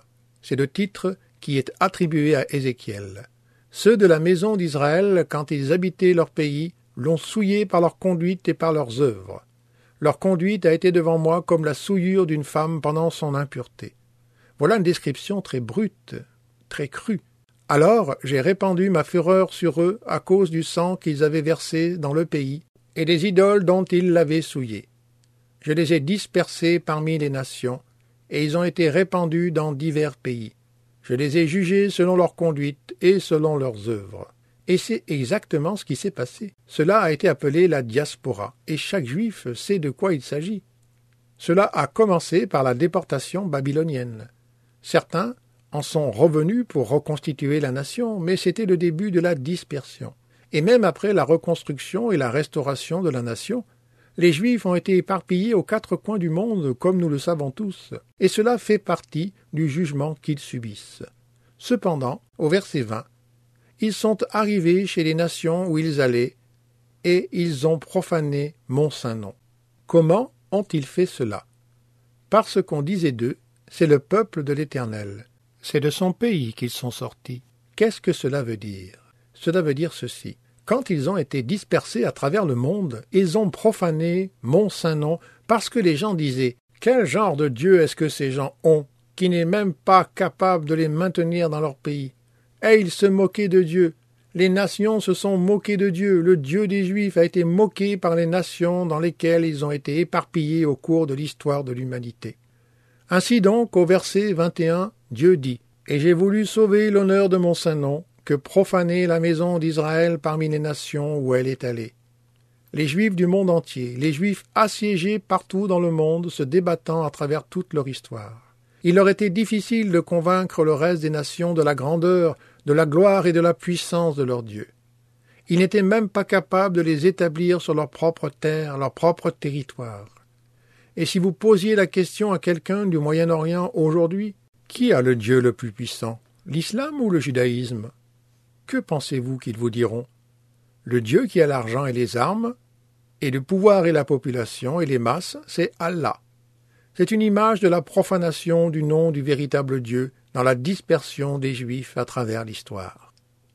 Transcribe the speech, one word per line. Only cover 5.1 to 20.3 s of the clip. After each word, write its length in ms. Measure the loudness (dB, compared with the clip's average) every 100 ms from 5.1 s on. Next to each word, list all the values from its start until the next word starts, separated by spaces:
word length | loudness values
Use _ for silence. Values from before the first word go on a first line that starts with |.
| 2 0
quand 240 | -4 -4
ils 220 | -4 0
habitaient 400 | 0 0 2 2
leur 160 | 4 2
pays, 440 | -2 -4 -2 -6 -10 _ -6
l'ont 220 | -2 -2
souillé 480 | -2 -2 0 0 2
par 160 | 2
leur 160 | 2 0
conduite 500 | -2 0 -2 -2 -2
et 60 |
par 180 | -2 0
leurs 300 | 0 -2 0
œuvres. 420 | 0 -2 -12 -18 _ _ _ _ _ -4
Leur 200 | -2 0
conduite 460 | 0 0 0 2 2
a 80 |
été 200 | 4 2
devant 240 | 2 2 2
moi 240 | 2 0
comme 240 | 0 0 0
la 80 |
souillure 520 | -4 -2 0 2 0 0
d'une 200 | -2 -2
femme 340 | -2 -2 -2
pendant 300 | -2 0 -2
son 260 | -2 -4 -4
impureté. 640 | -6 -8 -14 -14 -18 _ _ _ _ _ _ 0
Voilà 200 | 2 4
une 60 |
description 580 | 2 0 -2 -6 -6 -8
très 180 | -6 -6
brute, 560 | -4 -4 -4 _ -18 -18 -18 _ _ _ -16
très 180 | -8 -8
crue. 320 | -8 -6 -6 _ _ _ _ 0
Alors 480 | 4 6 6 2 -4
j'ai 200 | -2 0
répandu 480 | 2 2 0 2 2
ma 160 | 2 2
fureur 480 | 0 4 4 2
sur 280 | 0 -2 2
eux 200 | 0 0 -4
à 140 | -6
cause 320 | 2